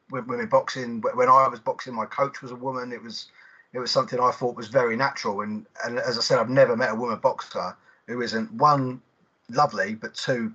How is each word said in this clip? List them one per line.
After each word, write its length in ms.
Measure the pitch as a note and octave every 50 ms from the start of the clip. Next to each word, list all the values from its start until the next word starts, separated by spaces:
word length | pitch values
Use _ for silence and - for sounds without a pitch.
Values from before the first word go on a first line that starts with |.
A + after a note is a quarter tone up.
| _ _
w-, 160 | C3 C3 A#2 B2
women 200 | B2 A#2+ A#2 A2
boxing. 520 | - C3+ - - - C3+ B2+ A#2+ A#2 A2+
Wh-, 160 | G#2+ B2 -
when 120 | A#2+ B2+ B2
I 180 | B2+ C3+ C3+
was 140 | C3 B2 A2+
boxing, 340 | - C3+ B2 - - C3 B2
my 120 | A2+ G#2+
coach 360 | G#2+ - - C#3 C3+ - - C#3
was 80 | B2+
a 60 | B2
woman. 340 | A#2+ B2 C3+ C3 B2+ B2 B2 A#2+
It 80 | A2 A2
was, 240 | A#2 G#2+ - - - _ _ - - - - _ _ -
it 40 | B2
was 120 | B2 A#2 -
something 260 | C#3 B2+ - C3 B2
I 140 | B2 B2+ B2
thought 240 | - C3 B2 A#2
was 120 | B2 A#2 G#2
very 280 | A2+ C3+ B2 A#2 A2+
natural. 460 | A#2 C3+ C3+ - - - A#2+ G#2 G2 G#2
And, 240 | G#2 G#2+ G#2+ - - _ - -
and 140 | A#2 A#2+ B2
as 180 | A#2 B2 A#2+ A#2
I 40 | A2+
said, 160 | - C#3 B2+
I've 100 | A2+ A2
never 260 | B2+ C#3 C3+ A#2+ B2
met 140 | A2+ B2 A#2
a 60 | A2
woman 240 | A2 B2 A#2+ A2 -
boxer 560 | - C3 - - - - - - F2 F2+ - - _ _ _ _ _ -
who 120 | A#2+ B2 A#2+
isn't, 300 | A2 A2 A2+ A2 A2 A2
one, 460 | A2+ C#3+ D3 D3 C#3 C3 B2+ B2+ B2+ - _ _ _ _ _ _ _ _ -
lovely, 440 | A#2 C3+ D3 C#3+ - - - - A2
but 200 | A2 A#2 A2+ -
two, 360 | - - - G#2+ A#2+ A2+ A2 A2